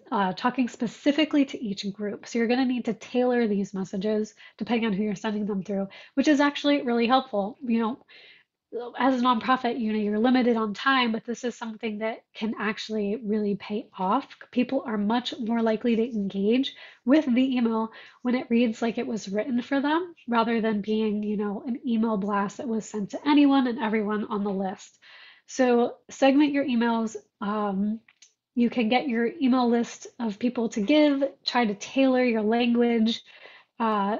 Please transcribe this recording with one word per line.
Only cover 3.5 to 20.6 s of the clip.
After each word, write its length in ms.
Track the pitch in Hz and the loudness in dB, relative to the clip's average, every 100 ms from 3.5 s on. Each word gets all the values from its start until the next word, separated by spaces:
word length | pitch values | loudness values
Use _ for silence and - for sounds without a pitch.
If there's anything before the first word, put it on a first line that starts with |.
| 202 196 | 0 -2
messages 600 | 190 185 202 208 214 214 - - - | -6 -6 -4 -2 -2 -2 -10 -20 -12
depending 300 | 208 240 226 | -2 0 0
on 60 | |
who 100 | 190 | 0
you're 120 | 214 185 | -2 -4
sending 300 | 220 208 208 | -4 -4 -4
them 180 | 196 | -4
through, 240 | 180 196 196 - - - | -4 -6 -6 -10 -6 0
which 120 | 311 | 4
is 140 | 277 | 4
actually 400 | 285 285 294 285 | 4 2 0 2
really 260 | 269 233 233 | 2 0 4
helpful. 500 | 262 262 202 196 277 254 | 2 2 -4 -4 -6 -2
You 140 | 226 | 0
know, 260 | 220 277 _ - - - _ _ _ 226 240 233 | 0 -4 _ -20 -20 -20 _ _ _ -10 -10 0
as 220 | 262 254 | 0 2
a 40 | |
nonprofit, 580 | 247 226 226 262 233 262 | 2 2 2 0 0 -2
you 100 | 220 | -2
know, 80 | 214 | 0
you're 180 | 208 214 | 0 2
limited 380 | 240 254 240 226 | 4 4 4 2
on 180 | 220 | -2
time, 380 | 196 277 262 240 | -2 0 2 2
but 140 | 220 - | -2 -6
this 180 | 226 | -6
is 120 | 247 - | -6 -8
something 420 | 226 220 233 208 | -12 -8 -8 -6
that 260 | 220 240 _ | -6 -8 _
can 220 | - 220 226 | -8 -6 -4
actually 600 | 214 - - 214 202 233 | -4 -4 -6 -4 -2 -4
really 340 | 214 214 208 202 | -2 -2 -2 -4
pay 340 | - 214 - - | -6 -8 -8 -6
off. 260 | 185 240 - - - | -2 0 -2 -16 -6
People 300 | 247 247 262 269 | -2 0 -2 -4
are 120 | 214 | -2
much 400 | 202 240 240 311 | 0 0 -2 -6
more 220 | 220 233 | -4 0
likely 360 | 226 214 240 220 | 0 0 0 0
to 60 | 240 | 0
engage 640 | 226 196 196 202 254 269 - - - | -2 -4 -2 2 2 0 -6 -20 -8
with 220 | 240 302 302 | 2 4 4
the 320 | 240 262 247 | 2 2 2
email 340 | 233 220 226 - - _ | 0 0 -4 -8 -20 _
when 120 | 247 | -2
it 160 | 247 - | -2 0
reads 320 | 233 247 220 | 2 2 0
like 160 | 233 226 | -4 -4
it 80 | 247 | -6
was 220 | 220 196 | -6 -4
written 340 | 202 277 240 | -4 -2 -4
for 200 | 240 277 | -2 -2
them, 340 | 285 320 359 - - | 0 0 -2 -10 -4
rather 360 | 233 226 233 | 0 0 0